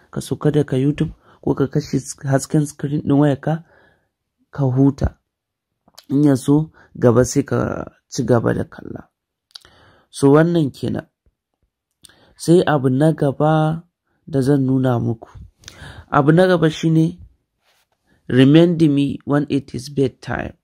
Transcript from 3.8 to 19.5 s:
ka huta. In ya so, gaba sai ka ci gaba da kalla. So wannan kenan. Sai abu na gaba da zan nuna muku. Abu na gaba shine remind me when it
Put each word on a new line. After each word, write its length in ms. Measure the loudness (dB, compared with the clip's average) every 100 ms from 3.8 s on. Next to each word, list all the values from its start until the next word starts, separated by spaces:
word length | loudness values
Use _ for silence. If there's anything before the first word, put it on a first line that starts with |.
| _ _ _ _ _ _ _
ka 120 | -4
huta. 540 | -2 2 2 2 -6 -6 _ _ _ _ _ _ _ -20 -4
In 140 | 2
ya 120 | 2 2
so, 340 | 2 0 0 _ _
gaba 300 | 0 2 4
sai 180 | 2 0
ka 160 | -2 -4 -4 -8 -12 _ _
ci 140 | -8
gaba 320 | 0 0 0
da 100 | -4
kalla. 440 | -6 -12 -18 -18 -20 _ _ _ _ -20 _ _ _ _ _
So 200 | 0 4
wannan 400 | 4 4 0 -2
kenan. 360 | -4 -8 -8 -10 _ _ _ _ _ _ _ _ _ _ _ _ -10
Sai 260 | 2 2
abu 260 | 4 0 0
na 240 | 2 0
gaba 680 | 0 -2 0 0 0 -2 -4 -12 _ _ _ -6
da 140 | -2
zan 220 | 0 0 0
nuna 320 | 0 0 0
muku. 280 | -2 -6 -10 -20 -20 _ -20 -20 -20 -20 -4
Abu 220 | 0 2
na 140 | 4 4
gaba 240 | 2 0
shine 480 | -2 -2 0 0 -4 -20 _ _ _ _ _ _ _ _ _ -2
remind 520 | 4 6 6 4 4
me 360 | 2 2 -2 -4
when 220 | -4 -4
it 260 | -2